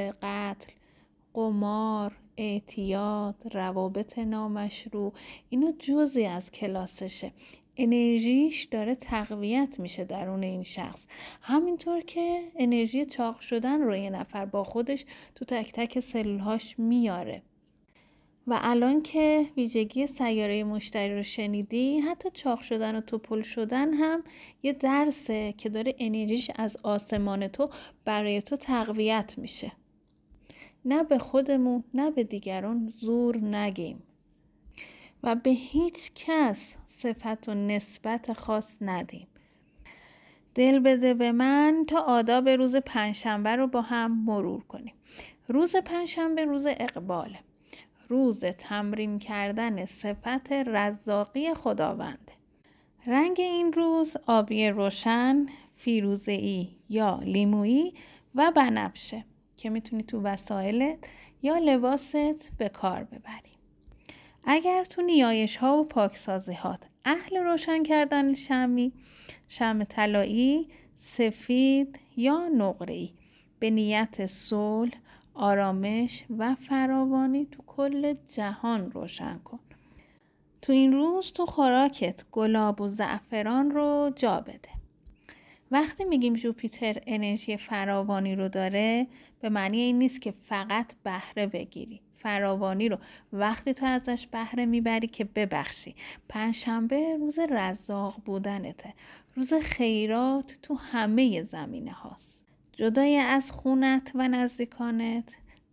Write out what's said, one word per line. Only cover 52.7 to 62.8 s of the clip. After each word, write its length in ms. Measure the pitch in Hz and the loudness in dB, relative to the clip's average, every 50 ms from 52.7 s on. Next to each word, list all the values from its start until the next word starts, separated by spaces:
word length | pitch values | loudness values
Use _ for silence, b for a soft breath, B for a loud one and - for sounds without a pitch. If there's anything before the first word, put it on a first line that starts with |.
| b b b b b b - | b b b b b b -4
رنگ 340 | 240 240 269 311 359 370 359 | 2 4 4 4 4 2 2
این 320 | 359 359 349 349 349 339 311 | 0 0 2 2 2 2 2
روز 440 | 330 330 330 320 330 320 311 - - - | 2 2 4 4 2 2 0 -2 -4 0
آبی 420 | - 233 220 208 214 214 214 214 214 | 4 4 4 4 4 2 2 2 2
روشن، 800 | 202 214 196 196 196 - - 226 233 240 247 262 269 285 285 277 B B B B B | 2 2 0 0 0 -2 0 0 2 4 4 4 4 4 2 0 B B B B B
فیروزه‌ای 920 | - - 247 233 220 202 202 202 202 - 208 202 196 208 202 196 185 175 185 - - _ - | -8 -2 0 0 2 2 2 0 -2 -2 -2 -2 -2 0 -2 -2 -2 -4 -6 -8 -14 _ -4
یا 300 | 208 220 214 202 175 - - | -2 0 2 2 0 0 -2
لیمویی 720 | 190 190 196 208 202 208 208 202 214 247 285 339 359 - B B B B B B B - | 0 2 2 4 4 4 4 4 4 4 4 4 2 -2 B B B B B B B 0
و 180 | 254 302 339 330 | 2 4 6 6
بنفشه 680 | 302 269 240 220 214 202 190 - - - - 220 220 214 - _ _ _ _ _ | 6 6 4 4 0 -2 -4 -6 -8 -12 -12 -12 -12 -14 -16 _ _ _ _ _
که 140 | - - 220 | -10 -8 -6
می‌تونی 320 | 214 226 220 - 233 220 220 | -6 -6 -6 -6 -6 -6 -6
تو 180 | - - 220 | -4 -4 -4
وسایلت 800 | 202 202 196 196 - - 208 196 190 202 214 240 269 294 320 - B B B B B B B B - | -2 -2 -4 -4 -4 -4 -4 -2 -2 0 0 2 0 0 -2 -4 B B B B B B B B -2
یا 160 | 277 320 339 | 0 2 2
لباست 920 | 330 294 269 247 240 254 277 277 277 - - 294 294 302 302 302 - - - - | 4 4 4 4 4 2 0 0 -2 -2 -2 0 0 0 0 -2 -6 -12 -8 -4
به 100 | 226 202 | -4 -4
کار 360 | - - | -4 -2